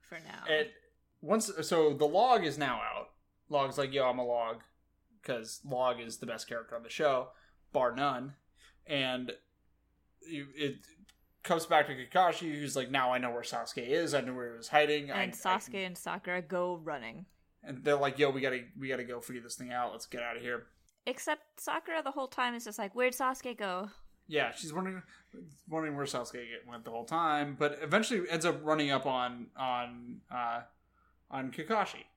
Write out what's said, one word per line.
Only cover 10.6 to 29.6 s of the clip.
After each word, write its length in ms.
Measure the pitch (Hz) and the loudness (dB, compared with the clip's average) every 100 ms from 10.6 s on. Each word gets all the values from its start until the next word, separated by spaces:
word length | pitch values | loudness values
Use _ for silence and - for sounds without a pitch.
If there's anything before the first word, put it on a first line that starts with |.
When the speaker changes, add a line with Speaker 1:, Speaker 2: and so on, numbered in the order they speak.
| 143 120 - - - _ _ _ | -4 -4 -16 -20 -20 _ _ _
Speaker 2:
comes 220 | - 165 160 | 0 2 6
back 200 | 160 147 | 6 6
to 80 | |
Kakashi, 580 | 131 123 180 180 156 170 147 | -2 2 6 6 4 -4 -4
who's 160 | 143 | -2
like, 160 | 135 123 | -2 2
"Now 220 | 135 127 | 2 4
I 60 | 127 | 2
know 120 | 123 | 0
where 120 | 120 | -4
Sasuke 440 | - 120 113 131 120 | -4 -6 -4 -6 0
is. 260 | 156 160 | 2 4
I 60 | 139 | 2
knew 140 | 123 | 0
where 160 | 127 120 | -6 -8
he 60 | 117 | -10
was 100 | - | 4
hiding." 440 | 151 147 151 143 | 6 6 2 0
I, 100 | 196 | -2
Speaker 1:
And 100 | 180 | -2
Speaker 2:
I 40 | - | -2
Speaker 1:
Sasuke 340 | 190 190 - | 0 0 0
Speaker 2:
can 80 | 196 | -6
Speaker 1:
and 140 | 185 175 | -6 -6
Sakura 440 | 170 175 180 180 | -8 -6 -4 -4
go 380 | 160 180 180 175 | -2 -2 -2 -4
running. 440 | 160 143 113 143 190 _ _ _ | -6 -8 -8 -12 -18 _ _ _
Speaker 2:
And 200 | - 131 | -12 -2
they're 120 | 147 143 | 2 4
like, 220 | 139 131 | 4 4
"Yo, 120 | 143 | 2
we 100 | 135 | 4
gotta, 200 | 131 127 120 - | 0 -2 -6 -10
we 100 | 135 | -4
gotta 160 | 127 | -4
go 160 | 117 120 | -4 -8
figure 220 | 117 123 | -8 -12
this 120 | 117 | -10
thing 180 | - 123 | -12 -6
out. 200 | 123 120 | -2 -2
Let's 140 | 113 - | -4 -10
get 160 | 123 | -6
outta 180 | 120 120 | -6 -6
here." 260 | 123 117 117 _ _ _ - | -4 -6 -8 _ _ _ -8
Speaker 1:
Except 540 | 262 - 302 _ - | -6 -4 -6 _ -12
Sakura 420 | - 311 339 330 | -4 -4 -2 -4
the 80 | 285 | -4
whole 180 | 285 262 | -6 -6
time 260 | - 247 | -2 -2
is 100 | 240 | -2
just 140 | 233 208 | -8 -6
like, 160 | 202 | -6
"Where'd 180 | 240 254 | 0 0
Sasuke 420 | 254 262 262 247 226 | 2 -2 -2 -8 -6
go?" 320 | 202 180 202 - - _ - | -4 -4 -6 -12 -20 _ -2
Speaker 2:
Yeah, 220 | 151 123 | 0 0
she's 200 | - 156 | -2 -6
wondering, 300 | 156 190 185 - - _ - 170 - - | -4 -4 -6 -14 -20 _ -20 -20 -20 -6
wondering 280 | 160 156 143 | -4 -2 -2
where 80 | 135 | -2
Sasuke 260 | 127 117 | -2 -4
get, 340 | 123 117 117 123 | -8 -10 -12 -12
went 160 | 120 | -12
the 60 | 117 | -8
whole 140 | 117 | -8
time, 500 | 113 160 165 147 143 139 | -2 2 2 2 0 0
but 220 | 147 147 | 0 0
eventually 480 | 156 190 220 220 175 | 2 2 4 0 0
ends 160 | 165 | 0
up 140 | 170 143 | 2 0
running 260 | 151 156 143 | 2 2 4
up 160 | 135 135 | 2 2
on, 400 | 127 123 123 117 | 0 0 -4 -14
on, 640 | - | -6